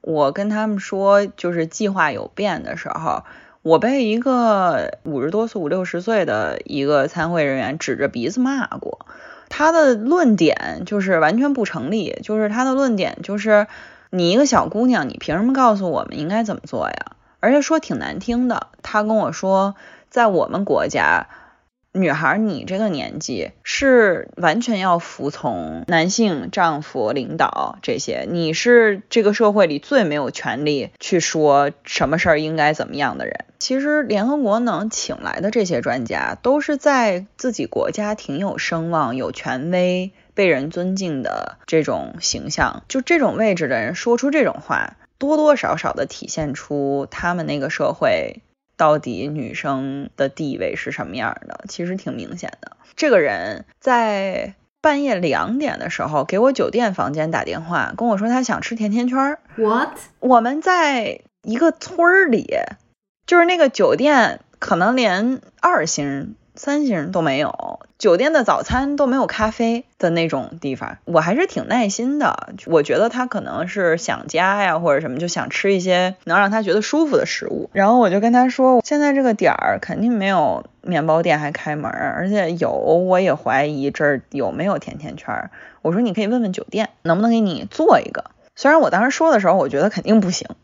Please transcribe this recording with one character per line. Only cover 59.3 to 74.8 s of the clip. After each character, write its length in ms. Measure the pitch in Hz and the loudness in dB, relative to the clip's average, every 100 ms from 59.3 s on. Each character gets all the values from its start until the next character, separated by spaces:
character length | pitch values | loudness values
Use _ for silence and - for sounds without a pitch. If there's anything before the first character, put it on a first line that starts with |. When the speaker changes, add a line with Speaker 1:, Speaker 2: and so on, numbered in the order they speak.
| 302 _ | -2 _
Speaker 2:
What？ 360 | - 220 226 233 - - _ | -2 0 2 -2 -6 -20 _
Speaker 1:
我 220 | 254 247 | 4 4
们 200 | 226 285 | 4 -2
在 600 | 339 359 311 262 208 - _ _ | 2 4 2 0 -4 -8 _ _
一 120 | - 226 | -8 2
个 140 | 320 | 2
村 300 | 311 - 359 | 2 -10 2
儿 260 | 339 381 370 | 4 6 4
里， 300 | 220 - - - - _ _ _ _ - | 2 0 -4 -6 -10 _ _ _ _ 2
就 120 | 349 | 4
是 60 | |
那 120 | 339 359 | 4 4
个 120 | 285 | 2
酒 260 | - 175 | 4 2
店 460 | 143 277 285 214 - _ _ | 4 4 4 4 0 _ _
可 160 | - | -2
能 220 | 175 185 254 | 2 2 2
连 440 | 226 180 233 262 - _ | 2 2 0 -4 -8 _
二 260 | 349 359 160 | 2 2 0
星、 480 | - 143 139 - - _ - | -2 -4 -6 -10 -16 _ -12
三 300 | - 294 285 | -4 -2 0
星 260 | 190 151 | -2 -2
都 100 | 185 | -2
没 160 | 160 135 | 0 0
有， 420 | 151 - 50 50 - _ | -2 -4 -12 -12 -16 _
酒 180 | 214 175 | 4 4
店 160 | 277 | 4
的 100 | 311 | 2
早 200 | 214 156 | 4 2
餐 340 | - 247 277 285 | 2 -2 -2 0
都 100 | 277 | 2
没 80 | 269 | 2
有 100 | 226 | -2
咖 240 | - 220 | 0 -2
啡 340 | - 233 233 - _ | 0 -2 -2 -6 _
的 120 | 175 | 0
那 180 | 165 165 | 2 0
种 300 | 143 - 165 | -2 -6 -8
地 140 | 143 | -8
方。 240 | 131 - - | -6 -8 -12
我 160 | - 170 | 0 0
还 160 | 160 233 | 2 0
是 100 | 381 | 0
挺 200 | - - | -2 -2
耐 200 | 240 214 | 0 0
心 300 | 196 240 294 | -2 -2 0
的， 340 | 254 - - 190 - | 0 -2 -8 -16 0
我 160 | 165 | 2
觉 160 | 147 139 | 2 2
得 100 | 220 | 2
他 180 | 240 254 | 0 -4
可 140 | 202 | -4
能 280 | - 92 175 | -6 -6 -6
是 280 | 208 175 165 | -2 0 0
想 300 | - 62 - | -2 -6 -4
家 360 | - 185 202 | 0 0 2
呀， 180 | 196 160 | 0 0